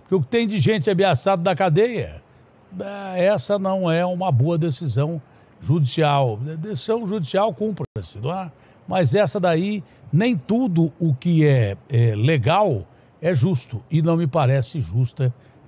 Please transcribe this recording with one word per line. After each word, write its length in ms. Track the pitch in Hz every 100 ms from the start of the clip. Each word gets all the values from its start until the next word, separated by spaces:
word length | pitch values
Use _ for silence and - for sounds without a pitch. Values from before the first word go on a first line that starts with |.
Porque 140 | - 185
o 60 |
que 60 | 131
tem 200 | 233 233
de 120 | 208
gente 300 | 170 214 160
ameaçada 520 | 180 196 170 - 190
na 140 | 175 180
cadeia, 680 | 190 160 226 220 90 78 - _ _ _ - 185
é, 480 | 196 202 196 185 180
essa 340 | 202 - 202
não 300 | 190 190 180
é 160 | 165 180
uma 260 | 180 185
boa 260 | 127 143 170
decisão 640 | 165 127 165 110 151 165 - - - -
judicial. 760 | 82 165 135 - 151 143 131 107
Decisão 680 | 139 160 190 175 - 226 220
judicial 460 | 214 147 185 214
cumpra-se, 680 | 170 214 190 139 - 90 -
não 140 | 123
é? 180 | 185 180 - - - -
Mas 260 | 185 156
essa 260 | 165 190 208
daí, 440 | 180 165 190 208 - - -
nem 240 | 147 233 214
tudo 540 | - 220 262 170 165 -
o 140 | 165
que 320 | 131 175 165 151
é, 320 | 135 107 98 -
é 260 | 120 120 104
legal 680 | 120 160 110 180 208 113 87 _ _ -
é 140 | 160 170
justo. 480 | 147 156 - 110 -
E 120 | 156
não 140 | 165 165
me 100 | 170
parece 520 | 165 131 135 120 165
justa 540 | 87 104 127 - 131 - - -